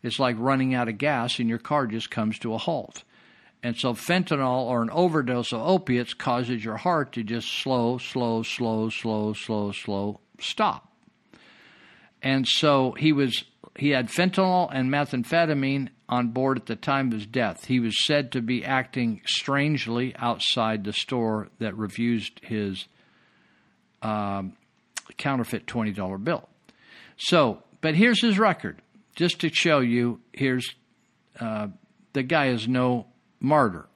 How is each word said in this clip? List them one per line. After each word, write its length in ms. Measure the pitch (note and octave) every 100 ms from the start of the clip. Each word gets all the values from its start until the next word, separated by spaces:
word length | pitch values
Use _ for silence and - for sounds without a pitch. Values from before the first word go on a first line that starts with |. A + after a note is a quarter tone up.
It's 160 | A#2+ A2+
like 160 | B2+ A2+
running 340 | B2+ C3+ C3
out 160 | B2+ A#2
of 80 | A2
gas 420 | C#3+ C3+ A#2+ -
and 80 | A#2
your 100 | A2+
car 300 | - D3 B2+
just 220 | A2+ -
comes 300 | - G#2+ G#2
to 140 | A#2
a 40 | A2
halt. 460 | - D3+ - - - _ - _ _ _
And 160 | A#2+ A#2
so 160 | C3
fentanyl 720 | A2+ - F3+ F#3 D3 C3 B2+ A#2+
or 160 | A#2+
an 80 | A2+
overdose 640 | B2+ F3+ D#3 B2+ B2 A#2
of 80 | A#2
opiates 520 | C3+ F#3 - B2 A#2+
causes 520 | - - B2 A#2+ B2 A2
your 120 | G#2+
heart 360 | F3+ E3 B2+
to 100 | -
just 240 | G#2+ A#2 -
slow, 480 | - - B2+ A#2 B2
slow, 440 | - C3 A#2+ A2+
slow, 480 | A2+ - A#2 A2 A2
slow, 440 | - A#2 G#2+ G#2+
slow, 380 | G#2+ - G#2+ G2+
slow, 480 | G2 - G2 G2+ G2+ _ -
stop. 520 | - - G#3+ C3 _ _ _ _ _ - - - - - - - - _
And 260 | C3+ C3+ C3
so 440 | - D#3 C#3 C3
he 200 | - D#3
was, 320 | C#3+ C3+ - - _ - -
he 140 | C#3+
had 180 | C3+ B2
fentanyl 640 | - F#3 F#3 F#3 F3+ F3
and 180 | C3 B2+
methamphetamine 1000 | C#3+ C#3+ C3 A#2 E3 E3 C#3+ C3+ C#3 C3 _ -
on 220 | B2 A#2+
board 280 | A#2+ C3+ B2+
at 100 | -
the 100 | A2+
time 300 | - C#3 C3+
of 60 |
his 140 | A2 G#2
death. 380 | B2 A2 E2 -
He 160 | B2+
was 240 | A#2 G#2 -
said 260 | D3 C3+
to 100 | C3+
be 220 | A#2 B2
acting 580 | - C3 B2+ C3 A#2+ G#2+ -
strangely 920 | - - C#3 D3 C#3+ A2+ A#2 B2+ -
outside 680 | A#2+ A2+ - - A2 A2 G2+
the 80 |
store 560 | G#2 - B2+ A2+ G#2+ G#2 _
that 180 | A2+ G2+
refused 640 | G#2+ G2+ A#2 A#2 G2 -
his, 460 | - A2 G2+ F#2 - _ _ _ _ _ _ _ _ _ _ _
um, 520 | A2 G#2+ G2+ G2 F#2+ - _ _ _ - - -
counterfeit 500 | C#3+ C3+ A2+ A#2 -
twenty 240 | A#2+ A2
dollar 260 | G2+ F#2+ F#2+
bill. 300 | A#2 E3 - _ _ _ - - - -
So, 440 | - F3 C#3 G3+ _ _
but 120 | D#3+
here's 280 | D#3 A#3 A3
his 180 | A#3 G3
record, 420 | A3 E3+ G2+ D#2 _ - _ -
just 260 | F3 -
to 120 | E3
show 280 | - E3+ D3+
you, 400 | B2 A#2+ A#2+ A2+ _
here's, 420 | - C3+ B2+ B2 - _ _ _ _ _ -
uh, 280 | A3+ A3 G#3 F#3+ _ _ _
the 100 | C#3
guy 240 | B2+ D#3+ C#3
is 200 | A#2+ A2
no 380 | B2+ B2+ B2 - _ _ _
martyr. 460 | C3 D3+ A#2+ E2+ -